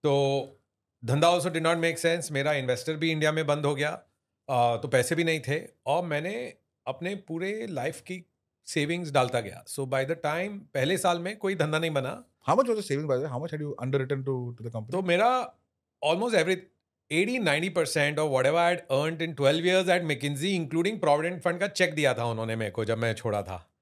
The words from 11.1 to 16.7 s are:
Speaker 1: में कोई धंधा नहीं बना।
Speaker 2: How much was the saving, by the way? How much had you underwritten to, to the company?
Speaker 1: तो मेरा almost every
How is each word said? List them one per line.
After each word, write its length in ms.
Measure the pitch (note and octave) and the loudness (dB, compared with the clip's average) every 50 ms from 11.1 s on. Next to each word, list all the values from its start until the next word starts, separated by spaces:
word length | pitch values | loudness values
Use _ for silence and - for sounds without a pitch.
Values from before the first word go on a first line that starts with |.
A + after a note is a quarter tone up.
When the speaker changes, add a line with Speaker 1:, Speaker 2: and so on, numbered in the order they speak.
| F3 E3+ | 2 2
Speaker 1:
में 180 | E3+ F#3 A3 | -2 -8 -8
कोई 180 | G#3+ - F#3+ G3 | -4 -4 -4 0
धंधा 240 | D#3+ D3+ D#3 D3+ D#3+ | 0 0 0 2 0
नहीं 120 | E3 D#3+ | 0 0
बना। 340 | D3+ C#3 B2+ B2+ A#2+ - - _ _ _ _ - | 0 -2 -2 -4 -8 -10 -14 _ _ _ _ 2
Speaker 2:
How 100 | D#3 A#3 | 4 4
much 100 | C4+ A#3+ | 4 2
was 80 | A3+ G#3+ | 0 -2
the 100 | G3 - | 0 -2
saving, 180 | C#3 C#3+ D#3 D3 | -2 -2 0 0
by 60 | C3 | 0
the 60 | B2+ C#3+ | 0 0
way? 80 | D3+ B2+ | -4 -6
How 80 | B2 D#3 | -6 -6
much 100 | E3 - | -6 -8
had 80 | D3+ D3 | -8 -6
you 100 | D3 - - B2 | -8 -6 -6 -4
underwritten 380 | C3 C3+ C#3 C3 B2+ C#3+ C3+ | 0 0 0 0 0 -4 -4
to, 320 | C3 C#3 C3+ B2+ B2 A#2+ A#2+ | -2 -4 -4 -4 -6 -8 -10
to 80 | - | -10
the 80 | A#2 A#2 | -12 -8
company? 220 | A#2 A2+ A2 A2+ | -8 -8 -8 -4
Speaker 1:
तो 100 | C3+ F#3+ | -4 -2
मेरा 540 | F#3+ F3+ E3+ F3+ A3 A#3+ B3+ B3+ - - _ _ _ _ _ _ _ _ _ _ - | 2 2 4 4 4 4 4 2 0 -4 _ _ _ _ _ _ _ _ _ _ 0
almost 300 | D3+ E3 F#3 A3 A#3+ A3 | 0 2 2 0 2 2
every 220 | F3+ D#3 F3+ F#3 F3+ - _ | 2 4 2 0 -2 -4 _